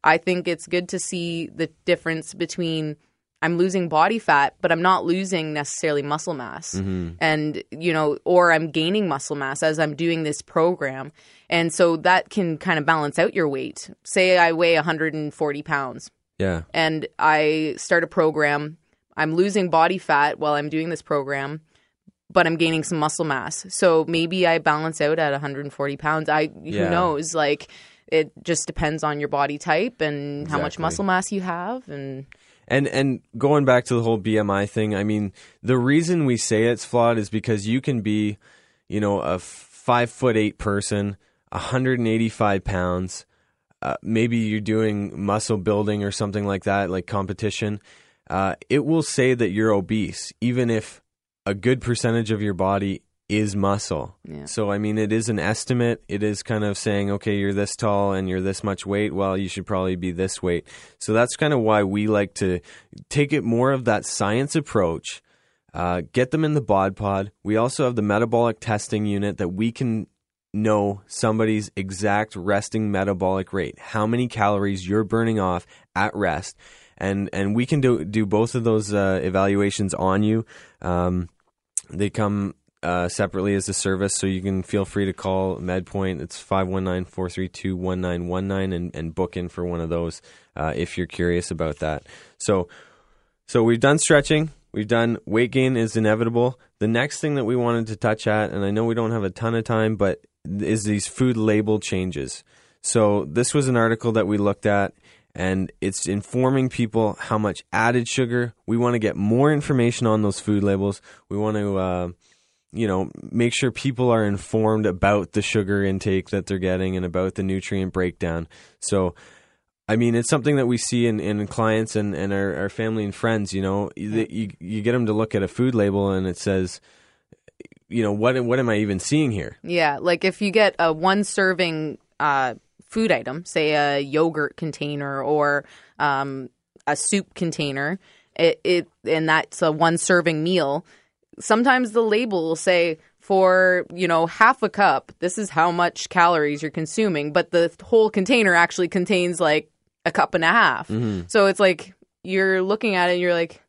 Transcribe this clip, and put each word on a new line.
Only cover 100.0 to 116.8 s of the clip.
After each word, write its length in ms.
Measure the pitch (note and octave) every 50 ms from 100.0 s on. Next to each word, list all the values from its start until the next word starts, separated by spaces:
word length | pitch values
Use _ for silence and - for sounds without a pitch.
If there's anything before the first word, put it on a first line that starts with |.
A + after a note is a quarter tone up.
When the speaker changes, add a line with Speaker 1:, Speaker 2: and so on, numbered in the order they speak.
| G2+ F#2+ - - _ _ _ _ _
Speaker 2:
is 380 | D2+ F#2 G2+ G#2 D2+ A2 A2
these 240 | G2+ G#2+ G#2+ G2+ -
food 300 | - - - C3 B2+ A#2+
label 420 | A2+ G#2+ A2 G#2 G#2+ G#2+ G#2+ G#2+ G#2
changes. 640 | - - G#2 F#2+ F#2 F#2 D#2 C#2+ C2+ B1 - - _ _ _ _ _ _ _ _
So 440 | - - - A#2 G#2+ G#2 G2+ G#2 C#2
this 280 | C#2+ D2 A2+ B2+ - -
was 140 | D3+ C3+ C3
an 80 | B2
article 340 | A#2 A2+ A2+ A2+ A2+ - A#2+
that 140 | A2 A2 G2
we 120 | F#2+ G#2+ G2+
looked 280 | G2+ G2+ G2 _ -
at, 260 | G#2+ G2+ G2+ G2 F#2+ _ _ _ - - _ _ _ _
and 340 | - F2+ F#2 F#2+ F#2+ F#2+ - - _
it's 280 | - G2 F#2 - - E2+
informing 600 | G2 G#2 - - - B2+ B2+ C3 C3+ C3+ C3 B2
people 480 | - - A#2+ G#2+ - A2+ A2 G#2 G2 -
how 180 | - - A2+ G#2+
much 240 | G#2+ G2+ F2+ - - _
added 360 | - G2 A2+ A#2 A#2+ B2 A#2 -
sugar. 460 | - C#3 B2+ A#2 A#2+ B2 A#2+ A#2 - _ _
We 100 | - A2+
want 180 | A#2 A#2+ A#2+ A#2+
to 40 | A#2
get 160 | A2 G2 -
more 380 | D#2+ G2+ G#2 A2+ B2 C#3 D3+
information 560 | D3+ D3 D3 - C#3+ B2+ A#2 A#2+ A#2+ - B2 A2
on 140 | G#2+ A2
those 180 | G#2+ G#2 F#2+ -
food 240 | - - G#2 G2+ G2
labels. 360 | G2+ G2 F#2+ G2 G2+ G2 - _ - - _ _ _
We 80 | -
want 200 | G2+ G#2+ G#2+ G#2+ G#2+
to, 200 | G2+ G2+ G2 F#2+
uh, 300 | F#2 F#2 F2+ F2+ F2+ F2 F2 _ _ _ _ _ _ _ _ _ _ _
you 160 | - G2+ A#2 G#2
know, 220 | F#2 F#2+ F#2+ - G1+ G1+ - -
make 240 | - A2+ A#2 A#2+ -
sure 160 | - C#3 B2
people 400 | A2+ - - C#3 B2 A#2 B2+ B2
are 140 | A#2 A2 G#2+
informed 600 | G#2 G2+ F#2+ - - - A2 A2 G#2+ A2 A2 G#2+
about 460 | G2+ F2+ F2+ - G2 G#2 G#2 F2+ -
the 100 | - G#2+
sugar 420 | G2+ - - A2 G2 F#2+ G2+ G2+ G2
intake 460 | G2 F#2+ F#2+ - G#2+ F#2+ F#2+ F2 -
that 160 | - G2 E2+
they're 120 | - G2 F#2+
getting 380 | F#2 F#2 F#2 F#2